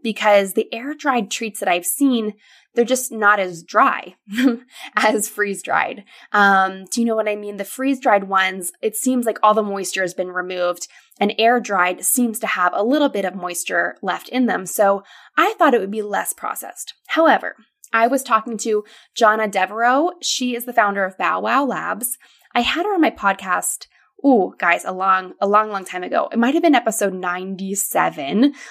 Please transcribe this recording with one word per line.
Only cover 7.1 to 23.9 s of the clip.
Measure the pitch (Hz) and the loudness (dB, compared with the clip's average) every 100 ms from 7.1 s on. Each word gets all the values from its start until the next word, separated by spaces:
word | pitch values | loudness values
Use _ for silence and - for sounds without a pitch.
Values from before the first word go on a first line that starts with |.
| 220 | 0
what | 214 | -2
I | 208 | -4
mean? | 208 202 | -8 -10
The | 196 | -10
freeze | - 269 262 | -4 -2 0
dried | 262 202 | 4 2
ones, | 190 190 190 190 170 - | 4 0 0 -2 -10 -6
it | 214 - | -4 -2
seems | 254 254 226 | 0 0 0
like | - | 2
all | 214 | 4
the | 214 | 4
moisture | 208 196 185 196 | 0 -4 -4 -4
has | 180 180 | -4 -4
been | 185 | -6
removed, | 180 180 180 175 175 - _ _ - | -6 -6 -2 -2 -2 -10 _ _ -2
and | 202 - | -2 2
air | 226 247 | 4 4
dried | - 190 180 185 | 2 0 0 0
seems | - - 240 208 | -2 0 -2 -2
to | 202 | -4
have | 190 180 | 0 0
a | - | 2
little | 220 302 285 | 2 2 2
bit | 208 190 | 0 -4
of | 185 | -6
moisture | 175 175 - 175 175 - | -8 -8 -4 -4 -4 -6
left | 190 170 - | -6 -6 -4
in | 254 233 | 0 0
them. | 180 185 | -2 -4
So | - 196 196 - - - - | 0 2 2 -4 -20 -6 0
I | 370 - | 0 2
thought | 311 240 | 2 2
it | |
would | 196 | 0
be | 214 | -6
less | 208 196 180 | -6 -6 -6
processed. | - - - - - - - - | -8 -10 -10 -12 -14 -16 -18 -4
However, | 311 320 214 - - _ _ - | 2 4 4 0 -14 _ _ -4
I | 226 233 | 2 2
was | 262 | 2
talking | 254 254 233 220 | 0 0 0 -6
to | 226 214 - - _ - | -2 -2 -4 -14 _ 2
Jonna | 220 220 214 | 4 4 0
Devereaux. | 196 190 214 240 269 349 349 | 0 -2 0 2 2 2 -2
She | - - 247 240 | -6 -4 -4 -4
is | 247 | -2
the | |
founder | 240 208 196 190 | 2 2 2 -4
of | 196 | -2
Bow | 170 185 | -2 0
Wow | 214 247 277 | 0 0 0
Labs. | 170 170 196 247 - _ _ _ | -2 -6 -6 -8 -10 _ _ _
I | 240 | -2
had | 240 302 403 | -2 -2 -2
her | |
on | 381 | 2
my | 302 | 0
podcast, | - 196 190 190 180 - - - | 0 -2 -2 -2 -4 -4 -8 -14